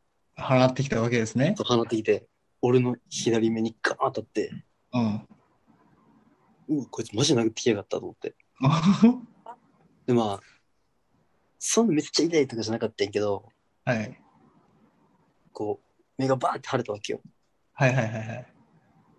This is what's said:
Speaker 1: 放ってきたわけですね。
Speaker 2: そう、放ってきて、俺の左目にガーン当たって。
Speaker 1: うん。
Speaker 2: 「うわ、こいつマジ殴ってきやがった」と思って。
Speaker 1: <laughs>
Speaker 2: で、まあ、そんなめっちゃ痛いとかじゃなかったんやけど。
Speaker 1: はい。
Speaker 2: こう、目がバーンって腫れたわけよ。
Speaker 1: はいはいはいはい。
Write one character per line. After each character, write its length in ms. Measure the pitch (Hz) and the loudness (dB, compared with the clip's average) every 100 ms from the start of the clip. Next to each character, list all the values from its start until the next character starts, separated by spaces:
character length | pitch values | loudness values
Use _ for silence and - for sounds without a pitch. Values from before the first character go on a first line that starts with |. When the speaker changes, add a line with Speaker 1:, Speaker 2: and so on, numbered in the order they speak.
| _ _ _ - | _ _ _ -12
Speaker 1:
放 200 | - 131 127 | 0 4 4
っ 80 | |
て 100 | 131 | 2
き 60 | 135 | -2
た 120 | 123 | -2
わ 80 | 117 | 0
け 80 | 120 | 0
で 80 | 110 | 0
す 120 | 117 | 0
ね。 180 | 147 208 | 0 0
Speaker 2:
そ 60 | |
う、 20 | - 120 | 0 0
放 40 | |
っ 60 | 113 | 2
て 80 | 110 | -2
き 80 | |
て、 240 | 110 101 - _ _ _ | 0 0 -2 _ _ _
俺 180 | 123 127 | 2 4
の 160 | 123 123 _ | 2 -2 _
左 400 | - 123 113 110 | -4 0 2 2
目 120 | 113 | 0
に 140 | 113 - | -2 -2
ガ 120 | - | -6
ー 20 | - | -2
ン 20 | 135 | -2
当 80 | 127 | -4
た 0 | |
っ 40 | - | -6
て。 260 | - - - - _ _ | -6 -6 -8 -18 _ _
Speaker 1:
う 60 | 123 | -2
ん。 280 | 110 104 - - _ _ _ _ _ _ _ _ _ _ _ _ - | -2 -2 -8 -20 _ _ _ _ _ _ _ _ _ _ _ _ -4
Speaker 2:
「う 100 | 151 | -4
わ、 40 | 117 | -4
こ 100 | - | -10
い 40 | 107 | -8
つ 80 | 104 | -2
マ 80 | |
ジ 100 | 139 | 2
殴 100 | 123 | 2
っ 20 | 110 | 2
て 80 | - | 0
き 80 | 123 | 0
や 60 | 104 | 0
が 60 | |
っ 40 | - | -2
た」 100 | 92 | -8
と 40 | |
思 80 | 92 | -8
っ 40 | - | -10
て。 200 | - - _ _ | -12 -12 _ _
Speaker 1:
<laughs> 680 | 135 160 165 190 226 254 - _ - - _ _ _ _ - | 0 4 4 6 6 4 -4 _ -20 -20 _ _ _ _ 0
Speaker 2:
で、 80 | |
ま 200 | 120 110 | 2 2
あ、 80 | 98 - _ _ _ _ _ _ _ _ _ _ _ | -4 -10 _ _ _ _ _ _ _ _ _ _ _
そ 260 | - - | -2 2
ん 40 | 226 | 2
な 60 | |
め 80 | 151 | 2
っ 40 | 139 | 0
ち 180 | - | 0
ゃ 20 | 165 | 2
痛 140 | 165 | 2
い 80 | 131 | 0
と 80 | 113 | -2
か 40 | |
じ 80 | 104 | -4
ゃ 40 | |
な 60 | 113 | -4
か 80 | 107 | -4
っ 20 | |
た 120 | - | -4
ん 40 | 98 | -2
や 40 | |
け 80 | 101 | 0
ど。 260 | 104 98 - _ _ _ - | -2 -4 -8 _ _ _ -4
Speaker 1:
は 100 | 117 | -2
い。 260 | 110 - _ _ _ _ _ _ _ _ _ _ _ _ _ | -4 -12 _ _ _ _ _ _ _ _ _ _ _ _ _
Speaker 2:
こ 260 | - 104 101 | -10 -6 -6
う、 220 | _ _ _ - | _ _ _ -4
目 100 | 131 | 0
が 80 | 127 | 2
バ 140 | - | 0
ー 20 | |
ン 20 | 123 | -4
っ 20 | |
て 100 | - | -4
腫 80 | 127 | -4
れ 60 | |
た 80 | 113 | -4
わ 80 | 107 | -8
け 140 | - | -6
よ。 80 | 107 - _ _ _ _ | -10 -10 _ _ _ _
Speaker 1:
は 140 | - 135 | 0 2
い 80 | 127 | 2
は 60 | |
い 40 | 110 | -2
は 60 | |
い 20 | 110 113 | -6 -10
は 60 | 113 | -12
い。 180 | - _ _ _ _ _ _ | -16 _ _ _ _ _ _